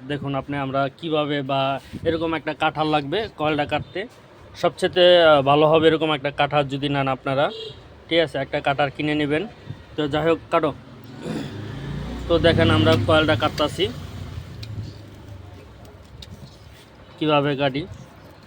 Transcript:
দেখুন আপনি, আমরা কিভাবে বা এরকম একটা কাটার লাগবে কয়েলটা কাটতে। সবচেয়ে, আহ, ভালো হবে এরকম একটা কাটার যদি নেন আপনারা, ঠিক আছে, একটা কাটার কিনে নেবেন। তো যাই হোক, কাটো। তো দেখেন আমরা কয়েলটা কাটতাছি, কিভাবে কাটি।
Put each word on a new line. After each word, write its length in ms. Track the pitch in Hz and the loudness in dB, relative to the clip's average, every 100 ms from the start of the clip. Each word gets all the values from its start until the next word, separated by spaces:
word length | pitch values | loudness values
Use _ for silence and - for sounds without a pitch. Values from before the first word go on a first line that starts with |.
| 131 | -8
দেখুন 260 | 143 139 | -8 -6
আপনি, 220 | 135 135 143 | -6 -6 -6
আমরা 320 | 135 135 139 | -4 -2 -2
কিভাবে 540 | 135 170 151 147 147 | -4 -4 -2 -2 -4
বা 380 | 135 135 135 135 - - | -2 -2 -2 -4 -8 -8
এরকম 300 | 165 160 165 | -4 -2 -2
একটা 200 | 160 156 | -4 -6
কাটার 320 | 151 156 147 156 | -2 -2 0 0
লাগবে 420 | 151 139 190 214 - | 0 -2 -4 -6 -4
কয়েলটা 280 | 151 151 | -2 -2
কাটতে। 420 | 143 151 - 180 226 - - - - - | -2 -4 -6 -10 -12 -14 -20 -20 -20 -4
সবচেয়ে, 680 | 175 - 185 165 180 175 | -2 0 -2 6 8 8
আহ, 200 | 160 147 | 8 6
ভালো 240 | 135 147 156 | 6 4 6
হবে 220 | 160 160 | 6 6
এরকম 240 | 156 160 | 4 0
একটা 180 | 151 143 | -2 -2
কাটার 380 | 139 143 147 143 | -2 0 2 0
যদি 200 | 139 143 | -2 -2
নেন 200 | 143 135 | 0 0
আপনারা, 420 | 131 139 135 160 - - - - - - | -2 -2 0 0 -2 -14 -16 -20 -18 -4
ঠিক 100 | 165 | 0
আছে, 200 | 156 143 | 0 -2
একটা 220 | 139 147 | -4 -4
কাটার 300 | 143 139 143 | -2 0 -2
কিনে 240 | - 151 | -2 -2
নেবেন। 320 | 151 143 151 214 - - - - - | -2 0 -2 -4 -12 -18 -18 -12 -6
তো 120 | 151 | -2
যাই 200 | 151 160 | 0 0
হোক, 100 | 165 - | 0 0
কাটো। 220 | 170 160 - - - - - - - - - - - - - - - - | 0 0 -4 -12 -20 -20 -14 -10 -10 -10 -12 -12 -12 -10 -10 -10 -8 0
তো 100 | 170 | 2
দেখেন 320 | 165 160 165 | 4 4 4
আমরা 260 | 160 156 160 - | 4 4 2 4
কয়েলটা 300 | 156 156 151 | 2 4 2
কাটতাছি, 520 | 151 - 147 - 208 240 - - - - - - - - - - - - - - - - - - - - - - - - - - - - - - - - | 0 -2 -4 -2 -4 -6 -14 -14 -14 -14 -14 -14 -14 -12 -12 -14 -20 -20 -18 -18 -18 -20 -20 -20 -20 -20 -20 -20 -20 -20 -20 -20 -20 -20 -20 -20 -18 -6
কিভাবে 380 | 151 147 143 135 | 2 2 2 0
কাটি। 300 | 143 131 185 - - - - - | -2 -2 -8 -12 -20 -20 -20 -20